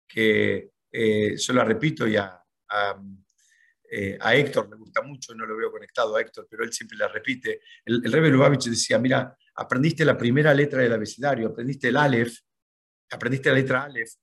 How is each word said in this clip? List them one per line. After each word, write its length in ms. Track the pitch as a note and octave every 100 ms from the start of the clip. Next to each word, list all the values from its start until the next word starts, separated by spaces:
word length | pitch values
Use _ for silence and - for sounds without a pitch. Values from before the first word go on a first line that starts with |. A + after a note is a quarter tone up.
| _
que, 600 | - A2 G#2+ G#2 G2 - _ _
eh, 440 | - A2+ G#2+ G#2 -
yo 180 | -
la 120 | B2+ A2+
repito 420 | A2 D3+ - A#2+
y 80 | G#2
a, 240 | G2 F2+ _ _ _
a, 320 | G#2 G2+ G2 G2 G2 _ _ _ _ _ _ _
eh, 260 | A2+ G2 F#2+
a 140 | G#2+ B2+
Héctor 340 | D3 C3 G#2
le 80 | G#2+
gusta 240 | A2 -
mucho, 320 | B2 C#3 -
no 120 | A2+ A2
lo 120 | A2
veo 140 | A2+
conectado 440 | G#2+ G2+ - A#2 A2
a 60 |
Héctor, 260 | A2+ - G#2+
pero 140 | G#2+
él 80 | A#2
siempre 260 | A2+ A2+ G#2+
la 100 | G#2
repite. 540 | G#2+ A#2+ B2+ G#2+ G#2+ _ -
El, 180 | - A#2+ -
el 60 |
Rebbe 180 | C#3 D#3+
Lubavitch 400 | C3 C#3+ C#3 B2
decía, 300 | A#2 - A2+
"Mira, 360 | B2+ C3 - - _ -
aprendiste 500 | A2 B2+ D3+ D#3+ D3+
la 120 | A#2+
primera 360 | A#2+ C3 D3+
letra 280 | C#3+ D3 C3+
del 120 | B2
abecedario, 540 | A2+ G#2 - C#3 C3 A2+
aprendiste 420 | A2 A#2+ C3+ B2
el 80 | B2+
Aleph, 400 | D3 A#2+ A#2 - _ _ _ _ _ _ _
aprendiste 400 | - A#2+ C3 C#3
la 60 | C3+
letra 280 | C3+ B2+
Aleph, 280 | C#3+ B2+ A2+ -